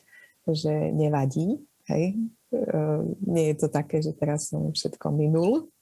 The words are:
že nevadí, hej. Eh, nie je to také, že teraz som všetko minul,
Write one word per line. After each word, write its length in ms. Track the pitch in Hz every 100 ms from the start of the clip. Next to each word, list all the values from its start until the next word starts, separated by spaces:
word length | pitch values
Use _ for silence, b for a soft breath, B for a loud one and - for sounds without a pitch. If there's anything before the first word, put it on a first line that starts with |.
| B B B _ -
že 460 | 156 156 151 156
nevadí, 680 | - 151 151 135 143 165 294 - _ -
hej. 280 | - 175 208 226 - _
Eh, 500 | 240 - 156 156 151 165 -
nie 220 | 196 170 156
je 60 | 151
to 100 | 156
také, 320 | 147 147 160
že 140 | 156
teraz 340 | 156 147 147 -
som 240 | 151 156
všetko 380 | 156 - - 156
minul, 580 | 147 151 160 175 269 311 _